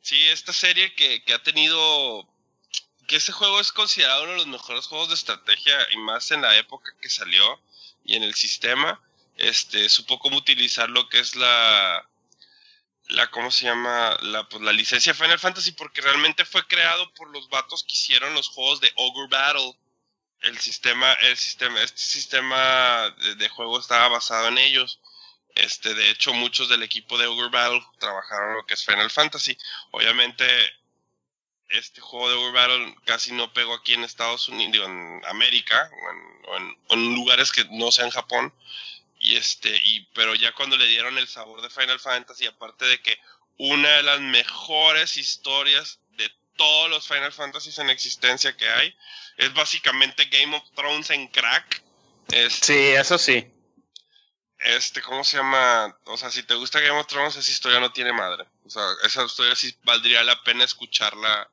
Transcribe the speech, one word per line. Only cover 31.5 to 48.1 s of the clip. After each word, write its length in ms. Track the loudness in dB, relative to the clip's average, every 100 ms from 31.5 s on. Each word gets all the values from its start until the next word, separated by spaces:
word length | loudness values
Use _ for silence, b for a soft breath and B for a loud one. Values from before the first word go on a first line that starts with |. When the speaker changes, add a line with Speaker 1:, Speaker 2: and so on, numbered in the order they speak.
| _ _
Speaker 1:
este 320 | -6 -6 -20
juego 280 | -16 -6 -2
de 60 | -2
Ogre 160 | 0
Battle 440 | 2 2 2 -2 -8 -4
casi 280 | -2 -2
no 200 | -6 -4
pegó 220 | -2 -4 -4
aquí 180 | 0
en 100 | 0
Estados 460 | 0 -4 -4 -2 -6
Unidos, 240 | -4 -2
digo, 120 | -2 -2
en 360 | -8 -12 -12 -10
América, 640 | 0 0 0 0 0 0
o 180 | -10 -14
en, 360 | -14 -18 -20 -12
o 80 | -10
en, 200 | -10 -16 _
o 60 | 0
en 200 | 0 0
lugares 360 | 2 2 2
que 140 | 0 -2
no 200 | -4 0
sean 180 | 2 0
Japón. 420 | -4 -4 -4 -4 _ B B B B _ _
Y 160 | 0 2
este, 340 | 0 -2 -2 0 0
y, 160 | -2 -8
pero 200 | -2 0 2
ya 180 | 0
cuando 220 | -2 -2 2
le 120 | 4
dieron 300 | 2 0 -4
el 80 | -6
sabor 340 | -10 -16 -14
de 80 | -12
Final 300 | -4 -2 -2
Fantasy, 480 | -2 -4 -6 -8 -8
aparte 380 | _ -20 _ 0
de 140 | 0
que 180 | 0 -4 b b _ _
una 320 | 0 2 6
de 140 | 6
las 160 | 4 0
mejores 960 | 2 0 0 -8 -4 2 4 2 0 -4
historias 840 | -6 -6 -4 -2 2 0 0 -18 _ -8
de 120 | -8 _ _ 0
todos 320 | 2 2 0
los 180 | -4 -4
Final 240 | -4 -4
Fantasies 460 | -6 -12 -10 -12 -6
en 120 | -2
existencia 680 | -2 -4